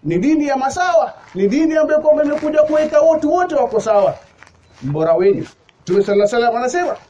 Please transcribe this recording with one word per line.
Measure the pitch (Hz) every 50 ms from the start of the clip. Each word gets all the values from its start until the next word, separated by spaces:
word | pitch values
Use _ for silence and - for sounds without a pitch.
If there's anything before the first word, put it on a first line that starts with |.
ni | 147 151 165 180
dini | 220 294 311 294 294
ya | 285 277
masawa, | 262 269 269 - 359 359 370 339 320 - - - - - - -
ni | 185 196 196
dini | 247 302 320 311 311
ambayo | 311 302 285 302 302
kwamba | 302 302 302 294 302
imekuja | 294 294 302 302 302 302 302
kuweka | 302 302 302 302 311 302 311 294
watu | 311 330 311 302 302 302
wote | 349 359 359 339 311
wako | 277 240 233 220 208
sawa. | 214 220 208 202 190 - - - - - _ _ - _ _ _ _ _ _ -
Mbora | 127 139 147 156 160 165 165
wenu, | 175 190 202 196 - - - - _ _ _ _ _
Mtume | - 175 190 202 196
sallallahu | 208 202 202 202 202 240
alaihi | 233 240
wasallam | 233 226
anasema, | 240 254 247 339 349 349 277 - - -